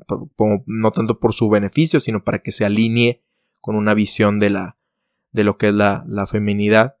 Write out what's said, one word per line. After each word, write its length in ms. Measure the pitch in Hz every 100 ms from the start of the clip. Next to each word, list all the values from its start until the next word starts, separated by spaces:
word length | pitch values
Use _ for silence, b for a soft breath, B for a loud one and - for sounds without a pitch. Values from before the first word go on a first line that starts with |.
| -
po-, 240 | - 151 -
como, 280 | 107 101 -
no 240 | 110 110
tanto 300 | - 113 113
por 120 | -
su 160 | - 110
beneficio, 520 | 104 101 - 160 151
sino 240 | - 107
para 160 | - 107
que 120 | -
se 120 | -
alinee 580 | 104 104 113 117 120 117 _ _ _ _
con 160 | - 107
una 180 | 104
visión 440 | 107 107 - 104 104
de 120 | 104
la, 280 | 98 85 - _ _ _ _ _
de 120 | 117
lo 140 | 104 98
que 100 | 107
es 60 |
la, 300 | 104 101 95 -
la 200 | 104 98
feminidad 680 | 110 104 104 104 107 123 -